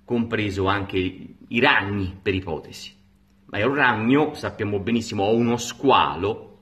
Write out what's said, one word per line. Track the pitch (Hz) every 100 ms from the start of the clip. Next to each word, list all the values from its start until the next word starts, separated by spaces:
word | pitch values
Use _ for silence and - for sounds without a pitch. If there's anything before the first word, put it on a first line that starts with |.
compreso | - 120 113 110 104 95 95
anche | 101 95 95 92 - - - -
i | 117
ragni, | 135 120 98 101 92 -
per | -
ipotesi. | 95 92 76 - - - - _ _ _ _ _
Ma | 104 113
un |
ragno, | 143 131 110 110 139 151
sappiamo | - 107 - 104 101
benissimo, | 92 117 113 104
o | 98
uno | 117 117 117
squalo | - - 139 107 73 76 98 110 - -